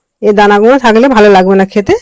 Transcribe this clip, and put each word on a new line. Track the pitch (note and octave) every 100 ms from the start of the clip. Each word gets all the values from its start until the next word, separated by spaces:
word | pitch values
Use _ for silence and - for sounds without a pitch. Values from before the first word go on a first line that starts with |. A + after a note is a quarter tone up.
| _ _
এই | G#3
দানাগুলো | G#3 G#3 G3+ A3 C4+
থাকলে | B3 A3 C4+
ভালো | A3+ G#3
লাগবে | F#3+ F#3 G3
না | F#3+
খেতে। | G#3 G3 A4